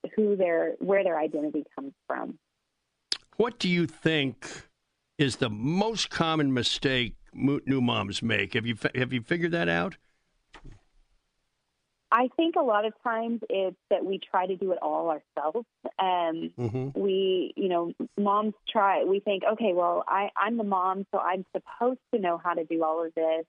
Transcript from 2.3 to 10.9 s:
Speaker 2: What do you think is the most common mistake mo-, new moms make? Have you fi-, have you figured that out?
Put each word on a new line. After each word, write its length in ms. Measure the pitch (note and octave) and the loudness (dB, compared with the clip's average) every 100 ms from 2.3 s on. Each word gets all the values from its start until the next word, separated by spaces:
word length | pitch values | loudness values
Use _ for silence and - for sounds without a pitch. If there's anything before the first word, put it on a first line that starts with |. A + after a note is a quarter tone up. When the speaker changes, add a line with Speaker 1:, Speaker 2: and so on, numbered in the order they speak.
| - _ _ _ _ _ _ _ - _ - | -12 _ _ _ _ _ _ _ -10 _ -2
Speaker 2:
What 220 | A#3 A#3 | -2 0
do 100 | F3+ | 2
you 180 | F3 E3 | 2 2
think 800 | - E3 D#3 C3+ A2+ - - - _ _ _ _ - | 0 0 2 0 -4 -14 -14 -18 _ _ _ _ 0
is 180 | C3+ - | 0 2
the 140 | B2 | -2
most 580 | G#2 C3 F3+ A3 A3+ - | 0 0 2 0 -2 -4
common 460 | - E3 D#3 C#3 | -2 0 2 2
mistake 640 | B2+ A2+ - C#3+ B2+ A#2+ - - | 2 0 0 0 2 0 -6 -16
mo-, 260 | - C3 D3 - | 0 0 2 0
new 160 | C3+ | 2
moms 400 | A#2+ A2+ G2+ G2 | 2 2 -2 -2
make? 320 | A#2 G#2 G2 | 0 0 2
Have 100 | A#2 | -2
you 120 | A2+ A2 | -2 -2
fi-, 160 | D3 | -2
have 180 | - B2+ | 0 -2
you 80 | B2+ | -2
figured 320 | A2+ E3+ E3+ | -2 -2 0
that 160 | E3+ E3+ | 0 2
out? 300 | E3+ F3 - _ _ _ _ _ - - - _ | 0 -2 -6 _ _ _ _ _ -20 -20 -20 _